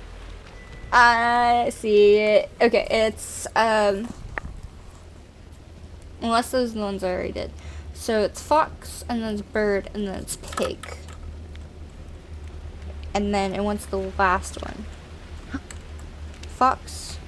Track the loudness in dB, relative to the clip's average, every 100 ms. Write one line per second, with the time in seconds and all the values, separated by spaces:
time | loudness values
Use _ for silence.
0 | -16 -16 -14 -16 -16 -18 -16 -14 2 8
1 | 8 8 4 4 4 4 2 0 4 8
2 | 10 10 8 6 4 4 4 6 4 4
3 | 2 0 -8 -8 -2 2 4 6 4 2
4 | -4 -10 -8 -8 -8 -12 -14 -16 -18 -18
5 | -18 -20 -20 -20 -20 -20 -18 -18 -16 -16
6 | -16 -6 2 2 4 2 0 0 -4 -2
7 | -2 -2 -4 -4 -8 -10 -12 -12 -12 -8
8 | 0 2 2 -2 2 4 4 -2 -12 -12
9 | -4 -4 -2 -4 -2 0 2 2 -2 -6
10 | -4 -4 -6 -8 -8 -4 -4 -4 -10 -14
11 | -14 -14 -12 -12 -14 -14 -14 -16 -16 -16
12 | -16 -16 -14 -14 -12 -12 -12 -12 -12 -10
13 | -4 -2 0 2 0 0 -2 -2 -4 -4
14 | -4 2 4 4 0 -8 -10 -8 -12 -14
15 | -16 -16 -14 -14 -10 -10 -10 -14 -12 -14
16 | -14 -14 -14 -12 -14 2 2 2 -6 -12
17 | -12 -12